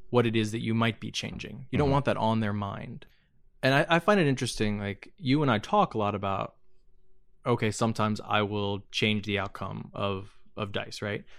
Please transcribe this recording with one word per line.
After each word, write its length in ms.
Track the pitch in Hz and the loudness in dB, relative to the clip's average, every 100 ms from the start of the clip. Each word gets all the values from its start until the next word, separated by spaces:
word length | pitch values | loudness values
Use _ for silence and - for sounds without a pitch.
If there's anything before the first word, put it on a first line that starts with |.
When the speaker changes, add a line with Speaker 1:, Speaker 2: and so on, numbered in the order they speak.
| - | 0
Speaker 1:
what 160 | 120 117 | 2 4
it 100 | 110 | 2
is 160 | 107 | 0
that 80 | 113 | -2
you 140 | 117 | -2
might 260 | 113 117 107 | 2 2 0
be 120 | 107 | -6
changing. 540 | - 107 - - 104 - | -6 -8 -8 -10 -12 -4
You 60 | 127 | 2
don't 80 | 147 | 4
Speaker 2:
Mm-hmm. 60 | |
Speaker 1:
want 120 | 139 131 | 4 2
that 120 | 101 | 2
on 240 | 110 113 | 2 2
their 120 | 107 | 0
mind. 520 | 104 101 104 - 117 - _ _ _ - _ | -2 -4 -6 -10 -14 -16 _ _ _ -20 _
And 100 | 131 | 2
I, 120 | 139 165 | 4 4
I 100 | 170 | 2
find 200 | - 208 | 4 4
it 80 | 147 | 4
interesting, 520 | 131 120 - 107 104 | 2 0 0 0 0
like, 340 | 101 98 - - | -4 -8 -12 -6
you 240 | 135 143 | 0 2
and 60 | 139 | 4
I 100 | 110 | 2
talk 340 | - 208 190 | 2 2 2
a 40 | 110 | 2
lot 160 | 104 | 0
about, 420 | 101 98 98 110 - - - - - - - - - 131 | 0 -2 -4 -6 -10 -20 -20 -20 -20 -20 -20 -20 -8 -2
okay, 260 | 117 110 | 0 0
sometimes 480 | - 113 107 107 104 - | 2 0 2 0 0 0
I 140 | 107 | 0
will 420 | 104 104 101 101 - | 0 0 -2 -4 -6
change 340 | - 110 107 104 | 0 0 0 0
the 140 | 101 | -2
outcome 520 | 98 - 98 107 - | -2 -6 -8 -8 -10
of, 360 | - 101 95 101 - - - | -4 -2 -4 -8 -16 -16 -10
of 160 | 104 | -6
dice, 300 | 107 104 - | -6 -8 -8
right? 220 | 104 104 - | -6 -6 -8